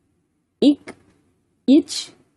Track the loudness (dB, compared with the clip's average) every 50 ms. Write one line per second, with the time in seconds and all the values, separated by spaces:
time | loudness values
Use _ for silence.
0 | _ _ _ _ _ _ _ _ _ _ _ _ 0 0 0 0 _ -18 -20 _
1 | _ _ _ _ _ _ _ _ _ _ _ _ _ 2 2 2 2 -2 -10 -14
2 | -14 -14 -20 _ _ _ _